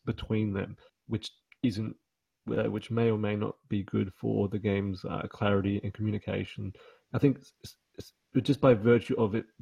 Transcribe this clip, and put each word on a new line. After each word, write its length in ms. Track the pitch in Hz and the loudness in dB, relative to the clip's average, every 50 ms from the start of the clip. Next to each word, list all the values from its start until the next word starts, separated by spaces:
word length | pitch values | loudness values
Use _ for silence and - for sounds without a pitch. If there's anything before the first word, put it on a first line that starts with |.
| _ | _
between 460 | - 113 - - - 110 110 107 104 98 | -6 -6 -6 -4 -2 -2 0 0 0 -2
them, 220 | 98 95 92 98 - _ _ _ _ _ - | -4 -6 -6 -8 -16 _ _ _ _ _ -6
which 240 | 113 107 - - - _ _ _ - _ - | -6 -6 -6 -8 -16 _ _ _ -12 _ 0
isn't, 320 | 127 101 104 110 110 - - _ _ _ _ _ _ _ _ _ 113 | 0 0 0 -4 -6 -8 -12 _ _ _ _ _ _ _ _ _ -4
uh, 120 | 117 110 110 113 | -2 0 0 0
which 200 | 104 107 - - | -2 -4 -6 -2
may 200 | 117 117 117 117 | 0 2 2 2
or 60 | 110 104 | 2 2
may 160 | 107 104 104 | 0 -2 -2
not 200 | 104 104 104 - - _ _ | -2 -2 -4 -6 -10 _ _
be 140 | 110 104 95 | -4 -4 -4
good 280 | - - 107 104 95 - | -2 -2 -2 -2 -2 -4
for 320 | _ - 113 110 107 104 98 | _ -4 -2 0 0 0 0
the 100 | 104 104 | -2 -2
game's, 460 | 98 104 98 98 98 101 95 92 - | 0 0 0 0 0 -2 -6 -6 -6
uh, 220 | - - 98 - - | -6 -6 -6 -6 -8
clarity 500 | - - 107 104 101 98 95 101 101 101 - | -6 0 2 2 4 4 2 2 0 -2 -4
and 100 | 107 - | -6 -6
communication. 800 | - 107 107 104 104 - - 98 98 101 - - - 101 98 - - - - - _ _ _ - | -4 -4 -2 -2 -4 -4 -4 -4 -4 -4 -6 -8 -10 -10 -10 -10 -12 -20 -20 -20 _ _ _ -2
I 60 | 113 | 2
think 180 | 135 143 127 - | 2 2 2 2
s-, 140 | - - _ _ - | -6 -18 _ _ -20
s-, 120 | - - _ _ _ _ - | -20 -20 _ _ _ _ -18
s-, 140 | - - _ _ _ _ _ 143 | -18 -18 _ _ _ _ _ -2
just 180 | 113 - 139 - | 2 2 0 4
by 120 | - 135 123 | 6 6 6
virtue 420 | 104 101 117 120 117 - - 131 113 | 6 6 6 6 6 4 0 0 0
of 160 | 113 104 98 | 0 0 0
it 100 | 113 - - _ _ | -2 -4 -6 _ _